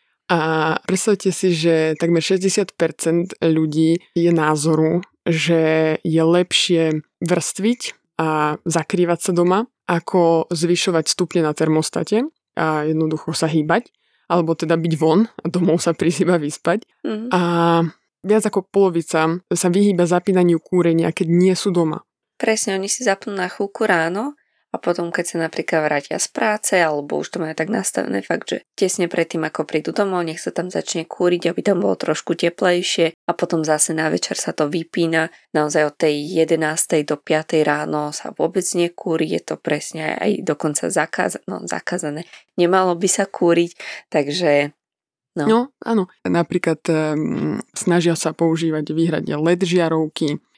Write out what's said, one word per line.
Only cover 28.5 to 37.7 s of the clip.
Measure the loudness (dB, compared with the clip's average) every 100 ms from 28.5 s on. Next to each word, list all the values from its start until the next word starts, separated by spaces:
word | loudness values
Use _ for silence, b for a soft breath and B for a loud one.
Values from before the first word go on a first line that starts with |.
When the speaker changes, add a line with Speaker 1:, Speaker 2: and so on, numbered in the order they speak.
| -8 -6
Speaker 2:
tesne | -2 0 0
predtým, | -2 0 -2 -2
ako | -4 -4 -4
prídu | -4 -4
domov, | -2 -2 -2
nech | -4 -6
sa | -8
tam | -6 -4
začne | -4 -6 -6
kúriť, | -6 -2 0 2 -2
aby | -2
tam | 0 0
bolo | 0
trošku | -2 -2 -4 -4
teplejšie, | -2 -2 0 0 0 0 0 0 -2 -6
a | -4
potom | -2 -2 0
zase | 0 0
na | 0 -2
večer | -2 -4
sa | -6 -6 -2
to | -2
vypína. | -2 -4 -2 0 0 -2 b b
Naozaj | -2 0 2 0
od | 0 0
tej | 0 -2 0
jedenástej | 2 2 0 -2 0 0
do | 0 -4
piatej | 0 -2 0 0
ráno | 2